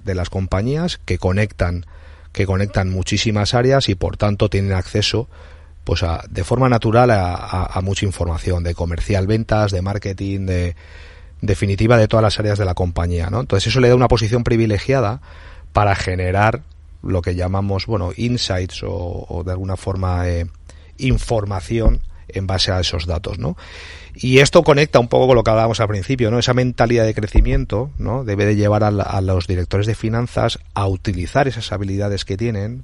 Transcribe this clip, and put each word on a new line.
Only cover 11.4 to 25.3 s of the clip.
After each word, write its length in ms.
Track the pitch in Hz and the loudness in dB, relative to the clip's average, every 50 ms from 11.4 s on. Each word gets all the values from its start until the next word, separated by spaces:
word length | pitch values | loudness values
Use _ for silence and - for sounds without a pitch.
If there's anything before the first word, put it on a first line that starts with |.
| - 101 95 - 104 101 98 95 110 110 120 117 | -2 -2 0 0 0 0 2 2 4 6 6 6
de 100 | 107 101 | 6 4
todas 160 | - 110 110 | 4 4 4
las 160 | 104 - - | 2 2 0
áreas 180 | 104 104 104 98 | -2 -2 0 0
de 80 | 104 | 0
la 80 | 92 90 | 0 0
compañía, 560 | - 92 87 85 85 85 87 87 85 85 87 | -2 -2 -2 -2 -2 -2 -2 -2 -2 -2 -2
¿no? 120 | 98 113 | -4 -4
Entonces, 260 | 139 - 98 98 - 113 | -2 0 0 0 0 0
eso 120 | - 131 | 2 4
le 100 | 123 120 | 6 6
da 60 | 123 | 6
una 120 | 127 127 117 | 6 6 4
posición 360 | 123 113 110 104 120 123 117 | 4 4 2 2 0 0 0
privilegiada 760 | - 120 113 113 110 104 95 - - 135 135 117 101 113 135 - - - - - - - - - - | 0 2 2 2 2 0 0 0 0 0 0 0 -2 -4 -6 -10 -16 -20 -20 -20 -20 -20 -20 -10 -2
para 220 | - 101 104 101 98 | 0 2 4 4 2
generar 720 | - - 95 92 92 90 92 92 98 104 110 120 127 - - - - - - - - - | 0 -2 -4 -2 -2 -2 0 2 4 4 4 2 0 -6 -12 -20 -20 -20 -20 -20 -12 -6
lo 180 | 92 95 90 | -4 -2 -2
que 140 | 87 95 90 | -2 -2 -2
llamamos, 500 | 87 90 92 95 98 101 98 98 92 - | -2 -2 -2 -2 -2 -2 -2 -2 -4 -2
bueno, 240 | 113 113 95 90 90 - - | -2 -4 -2 -2 -4 -4 -4
insights 640 | 117 120 123 117 - - 95 92 95 92 - - | -2 -2 -2 -2 -2 -2 -2 -2 -4 -6 -8 -8
o, 460 | - 98 92 92 90 87 92 92 87 - | -8 -6 -6 -6 -6 -6 -8 -8 -8 -8
o 140 | 80 85 87 | -8 -6 -6
de 80 | 90 | -6
alguna 260 | 92 92 95 95 95 - | -6 -6 -6 -6 -6 -6
forma, 500 | - 98 95 92 92 90 90 87 87 90 | -6 -6 -4 -2 -2 -2 0 0 0 0
eh, 200 | 87 85 85 85 - - - - - - - - - - | -2 -2 -4 -6 -8 -14 -20 -20 -20 -20 -20 -20 -10 -4
información 1040 | 135 131 120 107 - - 123 110 101 101 101 92 - - 117 113 110 107 110 - - - - - - - | 0 2 2 2 0 0 -2 -2 -2 -4 -6 -6 -6 -4 -2 0 2 2 2 2 0 -6 -10 -14 -16 -10
en 200 | - 98 95 92 | -8 -6 -4 -2
base 240 | 95 90 - - | -2 0 0 0
a 80 | 92 92 | 0 0
esos 260 | 87 - - 87 82 | -2 -2 -4 -4 -4
datos, 320 | 87 80 78 - - - - | -4 -4 -4 -6 -6 -8 -6
¿no? 180 | 117 147 180 - - - - - - - - - - - - - | -6 -6 -6 -8 -12 -18 -20 -20 -18 -18 -18 -20 -20 -20 -12 -6
Y 200 | - 127 127 131 | 0 4 6 6
esto 240 | 143 - - 180 160 | 6 8 6 6 6
conecta 360 | - 143 139 151 - - 127 | 6 6 4 4 4 4 4
un 100 | 120 117 | 4 4
poco 180 | 127 127 131 | 2 4 4
con 80 | 127 | 6